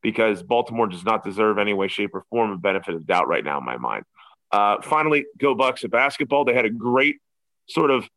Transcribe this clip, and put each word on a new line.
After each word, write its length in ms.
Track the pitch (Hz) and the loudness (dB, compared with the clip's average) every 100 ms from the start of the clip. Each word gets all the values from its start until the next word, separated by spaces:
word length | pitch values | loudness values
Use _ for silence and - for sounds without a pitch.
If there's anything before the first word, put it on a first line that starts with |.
because 380 | 113 110 110 101 | -4 0 0 0
Baltimore 440 | 90 120 120 117 113 | 0 -2 0 -2 -2
does 180 | 90 | -2
not 200 | 92 110 | -2 -2
deserve 340 | 107 95 107 104 | -4 0 0 2
any 140 | 104 | 0
way, 160 | 101 95 | 0 -2
shape, 260 | - 104 | -2 -4
or 100 | 95 - | -6 -6
form 220 | 117 110 | -2 -2
of 100 | 95 | 0
benefit 320 | 98 95 95 | -2 -2 -4
of 120 | 82 78 | -8 0
doubt 200 | 90 69 | 0 2
right 160 | 85 | 0
now 160 | - 71 | -2 -6
in 60 | |
my 120 | 62 62 | -6 -6
mind. 280 | 60 53 - _ - _ _ | -6 -6 -10 _ -20 _ _
Uh, 280 | 101 104 104 | 2 2 2
finally, 440 | - 151 156 147 - - | 0 0 2 0 -2 -2
go 200 | 139 127 | 0 2
Bucks 260 | 131 127 | 0 0
at 80 | 110 | -2
basketball. 540 | 117 139 - 135 143 | 0 0 0 0 2
They 100 | 139 | 2
had 100 | 123 | 2
a 60 | 113 | 2
great 460 | 117 117 123 147 147 _ _ _ _ _ | -2 0 2 2 0 _ _ _ _ _
sort 220 | - 156 | 0 2
of 180 | 131 101 | 2 -2